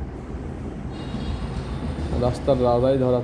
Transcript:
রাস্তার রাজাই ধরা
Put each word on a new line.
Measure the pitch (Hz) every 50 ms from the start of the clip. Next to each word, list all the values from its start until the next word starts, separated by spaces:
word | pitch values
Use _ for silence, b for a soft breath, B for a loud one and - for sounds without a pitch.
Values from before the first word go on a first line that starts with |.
| - - - - - - - - - - - - - - - - - - - - - - - - - - - - - - - - - - - - - - - - - - - -
রাস্তার | 120 123 120 - - 147 135 127 123
রাজাই | 120 120 120 127 131 135 135
ধরা | 127 127 123 123